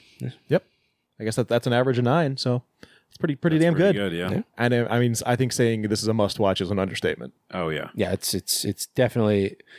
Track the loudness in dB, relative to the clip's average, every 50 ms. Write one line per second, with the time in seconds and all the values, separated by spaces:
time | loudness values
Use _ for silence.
0 | _ _ _ -12 -12 -12 -12 _ _ -2 -2 -2 -2 _ _ _ _ _ _ _
1 | _ _ _ -8 -6 -4 -2 -2 0 0 0 0 2 2 2 2 2 2 2 2
2 | 2 2 2 2 0 -2 -4 -4 -2 -2 -2 -2 -4 _ _ _ -20 -20 _ _
3 | _ _ -10 -6 -4 -4 -2 -2 0 2 2 4 4 4 4 4 4 2 2 2
4 | 0 -2 -2 -2 -2 -2 -2 -4 -6 _ _ 0 2 2 2 2 2 2 2 2
5 | 2 2 0 0 -2 0 0 2 0 0 0 2 2 2 2 0 0 0 -2 0
6 | 0 0 0 2 0 0 0 2 2 2 2 0 -2 -2 -2 -2 -2 -2 -2 -2
7 | -2 -2 -2 -4 -8 -16 -18 _ _ -10 -8 -6 -4 -4 -4 -6 -8 -6 -4 -4
8 | -2 -2 -2 -4 -4 -4 -6 -4 -4 -4 -4 -4 -4 -4 -6 -6 -8 -6 -2 0
9 | 0 0 2 0 2 2 2 2 0 -2 -4 -10 -20 -20 -20